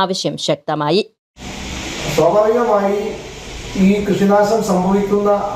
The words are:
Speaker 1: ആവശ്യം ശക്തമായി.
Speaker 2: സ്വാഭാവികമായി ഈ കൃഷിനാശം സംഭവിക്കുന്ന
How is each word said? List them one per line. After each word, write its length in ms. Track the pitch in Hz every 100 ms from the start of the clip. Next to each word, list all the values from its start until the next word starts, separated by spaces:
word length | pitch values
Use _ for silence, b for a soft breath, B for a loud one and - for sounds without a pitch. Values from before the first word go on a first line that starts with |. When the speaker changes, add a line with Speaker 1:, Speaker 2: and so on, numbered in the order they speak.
Speaker 1:
ആവശ്യം 320 | 185 185 156 151
ശക്തമായി. 580 | - 147 - 151 147 185 - _ _ - - - - - - - 147
Speaker 2:
സ്വാഭാവികമായി 840 | 156 160 208 220 240 220 202 196 208 - - - - - - - 196 190
ഈ 20 | 208 202
കൃഷിനാശം 560 | 180 196 208 208 220 190
സംഭവിക്കുന്ന 640 | 180 185 202 202 202 202 202 -